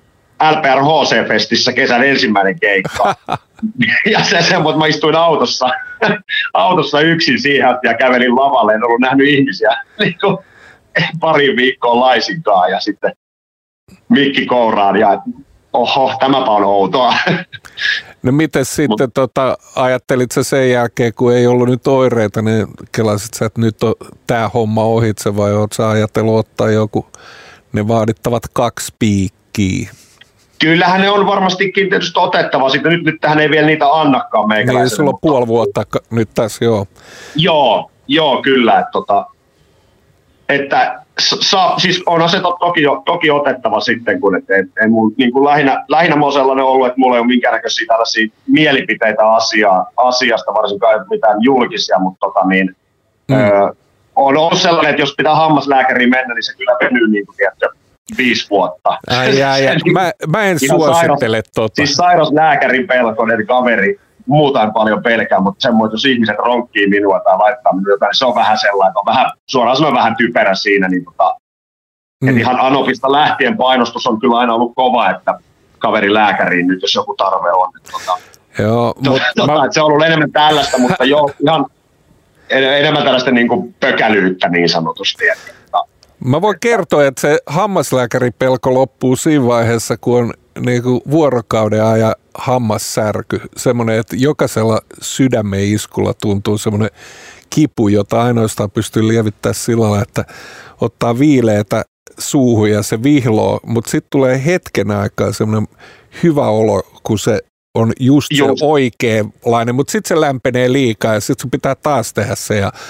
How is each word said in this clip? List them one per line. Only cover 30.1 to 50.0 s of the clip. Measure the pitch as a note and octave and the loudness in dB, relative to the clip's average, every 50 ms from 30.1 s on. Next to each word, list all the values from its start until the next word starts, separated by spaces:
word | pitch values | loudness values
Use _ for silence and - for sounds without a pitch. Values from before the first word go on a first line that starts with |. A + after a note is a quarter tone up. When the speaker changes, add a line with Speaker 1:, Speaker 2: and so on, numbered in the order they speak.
| _ _ - _ _ _ _ _ _ - | _ _ -20 _ _ _ _ _ _ -4
Speaker 1:
Kyllähän | - D#3 E3 E3+ F#3 F3 F#3 F#3+ | 0 0 2 2 2 2 2 2
ne | F#3+ G3 | 2 2
on | G#3 G3+ G3 | 2 2 2
varmastikin | G3 G3 G3 F#3+ F#3 F3+ F#3 G3 F#3+ - G3 G3 F#3 | 0 0 0 0 -2 -2 -2 -4 -4 -2 -2 -2 0
tietysti | F#3+ - F3+ E3+ - F#3+ | -2 -4 -4 -4 -2 -2
otettava. | F3+ F3 F3+ F3 E3 D#3 - C#3+ C3 C3 | -2 0 0 -2 -2 -2 -2 0 0 0
Sitten | C#3 D3+ C#3 D#3 E3+ | 0 0 0 0 -2
nyt, | E3+ D#3+ | 0 -2
nyt | D#3 D3+ - | -4 -4 -2
tähän | - D3+ D3+ D#3 | -2 0 0 2
ei | D3+ D3 | 2 2
vielä | D3+ D#3 D3+ | 2 2 2
niitä | D#3 D#3 D3+ D3+ C#3 D3+ | 2 2 2 2 2 2
annakaan | D#3+ D#3 C#3+ C3 A#2+ A#2+ - - A2 G#2+ G#2+ | 2 2 2 2 0 -2 -2 -2 0 0 0
meikäläiselle, | G#2+ G#2+ A2+ B2+ B2+ B2+ B2+ | 0 0 0 0 0 2 0
Speaker 2:
Niin, | B2+ - | 0 0
sulla | - D3+ C#3 | 0 0 0
on | B2+ | 0
Speaker 1:
mutta | - - E3 | 0 0 0
Speaker 2:
puoli | D3 B2 B2 | 2 2 0
vuotta | A2+ A2+ A#2 A2 G2+ - - G#2 | 2 2 0 0 0 -2 -4 -6
ka-, | - - C3 - - | -4 -6 -8 -6 -4
nyt | A#2 A#2 A2 - - | -2 -2 -2 -2 -2
tässä, | - A#2+ G#2+ - - A#2 | -4 -4 -4 -2 -2 0
joo. | A#2 A2+ G2+ G2 - _ - - - - - - - - | 0 0 0 -2 -6 _ -20 -20 -20 -20 -20 -20 -12 -6
Speaker 1:
Joo, | D3 D#3+ F3+ D#3+ D3+ C#3 A#2+ G2+ F#2 - - _ _ _ - | -2 0 2 2 2 2 2 2 0 -2 -6 _ _ _ -2
joo, | C#3 D#3 D#3 C#3+ B2 A2 - | 0 0 2 2 0 0 0
kyllä. | C3+ C3+ C3 A#2 A2 G2 F#2 | 2 2 2 4 4 2 2
Että, | F2 - - | 2 0 -4
tota, | G2 - - G2+ G2 - - - _ _ _ _ _ _ _ _ _ _ _ _ _ _ _ _ _ _ _ _ _ _ - | -6 -2 0 -2 -2 -2 -4 -16 _ _ _ _ _ _ _ _ _ _ _ _ _ _ _ _ _ _ _ _ _ _ -4
että | C#3+ C#3+ C#3 C#3 D3+ C3+ A#2+ - - - - _ - - | -2 -2 -2 0 0 0 0 0 -2 -8 -14 _ -6 -4
S-, | - - - - - - | -4 -2 -2 -2 -2 0
sa-, | - F#3+ F3+ E3 - E3+ | 2 2 2 2 0 0
siis | F3 F#3 F3 - - | -2 -2 -2 -2 -2
onhan | F3+ E3+ E3 E3 E3+ | -2 0 0 0 0
se | E3+ F#3 | 0 0
to-, | F#3 F3 F3 - | -2 -2 -2 -2
toki | F3 F3 D#3+ E3 D3 | -2 -2 0 0 0
jo, | C#3 C3 B2+ - | 0 0 -2 -2
toki | - F3 E3+ D#3 D3 | -4 -4 -2 0 0
otettava | C#3+ D3 C#3+ C3+ B2 - - A2+ G#2+ G#2 | 0 0 0 -2 -2 -2 -2 -2 -2 -2
sitten, | - - A2 - - A2 G2 F2+ | -2 -2 -4 -4 -2 -4 -4 0
kun | F#2+ G2 F#2 | 0 0 0
et, | F2 - - | -2 -2 0
et, | F#2+ G2 F#2+ F#2 - - A2 | 0 0 0 -2 -2 -2 0
et | A2 | 2
mun, | A2+ A2+ A2 G#2+ G#2+ - | 2 2 2 0 0 0
niin | B2+ A#2+ A#2+ | 0 0 2
kuin | C3+ C3+ | 2 2
lähinnä, | C#3+ D3 D3+ C#3+ C3+ B2 A#2+ - - | 4 2 2 2 0 0 -2 -2 0
lähinnä | D3+ D#3 F3 E3+ D3+ | 0 2 2 2 2
mä | D3 D3 | 2 0
oon | C#3 C#3 | 0 2
sellainen | C#3+ C3 C3+ C3+ C3+ C3+ | 2 2 2 2 2 2
ollut, | C3 C3 C3 B2+ | 2 2 2 2
että | B2 B2 C3 | 2 0 0
mulla | C3 B2+ B2 | 0 2 2
ei | A#2+ | 2
ole | A#2 | 2
minkäännäköisiä | A#2+ B2 A#2+ B2 B2 A2+ A2 - A2 - - A2+ A2+ | 2 0 2 2 0 -2 -2 -4 -4 -6 -6 -2 0
tällaisia | A2+ A2+ A2+ - - A2+ A2 G#2+ _ _ - - | 0 0 0 -2 -2 -2 -2 -4 _ _ -4 0
mielipiteitä | C3+ D3+ D#3 D3+ C3+ B2+ F#2+ G#2+ A2 - A#2 A2 G#2+ G#2+ G#2+ A2 A2 | 2 2 2 2 0 0 -2 -4 -4 -2 -2 -2 0 2 2 4 4
asiaa, | A2+ - - A2 G#2+ G#2+ G2+ F#2 F#2 - - - | 2 0 0 0 0 2 2 2 0 0 -4 -2
asiasta, | - | 0